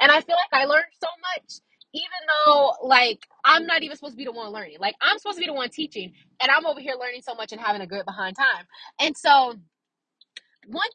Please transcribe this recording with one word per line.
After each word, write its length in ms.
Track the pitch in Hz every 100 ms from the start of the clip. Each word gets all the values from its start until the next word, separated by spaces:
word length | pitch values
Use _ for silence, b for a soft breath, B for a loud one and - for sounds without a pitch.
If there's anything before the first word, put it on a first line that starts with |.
And 100 | 277
I 80 | 302
feel 160 | - 339
like 260 | 392 269
I 40 | 277
learned 260 | 302 330 -
so 60 | 330 339 359 349
much, 240 | - - _ b _
even 160 | 311 359 370 311 302 302
though, 280 | 294 277 -
like, 420 | 254 254 240 208 - _ 269
I'm 200 | 330 339
not 180 | 330
even 120 | 302 294
supposed 200 | 285 233
to 20 |
be 80 | 269
the 80 |
one 180 | 226 214
learning. 280 | 214 175 156
Like, 140 | 202 -
I'm 160 | 330 415
supposed 200 | 415 349
to 40 |
be 60 | 349
the 60 |
one 160 | 277 247
teaching, 440 | - 302 214 180 _ b -
and 100 | 254
I'm 140 | 294 320
over 160 | 277
here 140 | 269 254
learning 220 | 247 247
so 140 | 254 233
much 180 | 214
and 80 | 220
having 200 | 226 208
a 60 | 180
good 160 | 196
behind 320 | 190 208 185 196
time. 320 | 269 185 - B B -
And 160 | 302 -
so 400 | 311 285 247 220 165 _ _ _ _ _ _ - _ _ 208
one 260 | 320 453